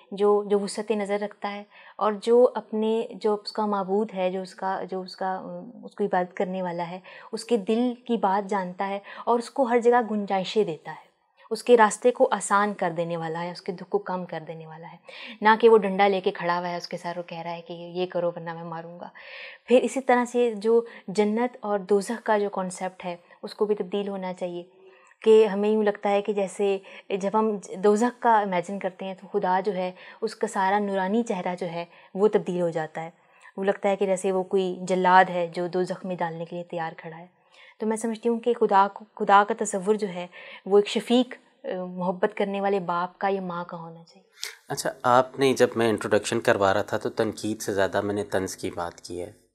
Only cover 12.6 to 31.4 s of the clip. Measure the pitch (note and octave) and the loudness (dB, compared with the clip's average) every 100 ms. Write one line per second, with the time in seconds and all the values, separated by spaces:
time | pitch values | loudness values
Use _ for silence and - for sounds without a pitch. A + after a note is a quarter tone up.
12.6 | G#3 G3+ F3+ E3 E3+ E3+ E3 E3 F3 E3+ | 2 0 -4 -2 -4 -4 -4 -6 -8 -10
13.6 | - F3+ F3+ G3+ - F3+ F3 D#3+ D#3+ D#3+ | -10 -12 -4 -4 -2 -6 -6 -10 -12 -16
14.6 | D#3+ D#3+ E3 E3+ - - - A3+ G#3 A3 | -16 -18 -18 -20 -20 -20 -18 0 4 8
15.6 | A#3 A3 G3 F#3+ G3+ F#3 G#3 F#3+ F3 F3 | 8 8 6 4 4 4 0 -2 -2 -2
16.6 | F3 F3 - E3+ F3 F3 F3 E3 E3 E3+ | -2 -6 -8 -10 -8 -8 -10 -10 -10 -12
17.6 | E3+ E3+ F3 F3 F3+ F#3 F3 E3+ E3 E3 | -12 -14 -10 -6 -4 -2 -4 -4 -10 -12
18.6 | E3+ E3 E3 F3 F#3 - - - - - | -10 -12 -12 -16 -18 -18 -20 -18 -18 -12
19.6 | - A#3+ A#3+ C4+ B3+ B3 A#3+ A#3+ A#3+ G#3+ | 4 4 4 -2 2 2 2 2 0 0
20.6 | A3 A#3 A#3 - - F#3+ G#3 A3 B3 - | 2 2 2 -10 -8 0 2 2 -2 -4
21.6 | G#3+ G#3 F#3 G3+ F#3+ A3+ - G#3+ G3+ F#3+ | -4 -2 2 0 0 -6 0 0 0 -4
22.6 | F#3 F#3 F#3 F#3 F#3 F3 _ - G#3 - | -6 -6 -10 -8 -12 -12 _ -16 -12 -4
23.6 | G#3 G#3 F3+ G3+ G3+ G3 F#3 F#3 F3+ F3 | -2 -2 -2 -4 -4 -6 -8 -6 -8 -8
24.6 | F3+ _ - _ _ _ A3 A3 A3 G3 | -12 _ -20 _ _ _ 6 8 8 4
25.6 | G#3 A3 G#3 G3+ G#3 G3+ G3+ G3+ F#3+ - | 2 2 2 0 0 0 0 -2 -2 0
26.6 | G3+ G3 - - - F#3+ F#3+ G#3+ A3 G#3 | 0 0 -4 -18 -6 -4 0 0 0 -2
27.6 | - F#3+ G3+ G#3 B3 A#3+ A#3+ A3 G3+ F3+ | -8 0 4 4 2 2 2 4 2 -2
28.6 | F3 G3+ F#3 F#3 F#3+ F#3+ G3 G3+ F#3 F#3 | -4 -6 -6 -8 -12 -12 -6 -2 0 0
29.6 | G3 F#3 F#3 F3+ - - A3 - G#3 G#3 | 0 -2 -4 -8 -20 -8 -8 -4 -4 0
30.6 | F#3+ G3+ G3+ G3 F#3 A3 A#3 F#3+ | 2 2 0 -2 0 0 -2 -4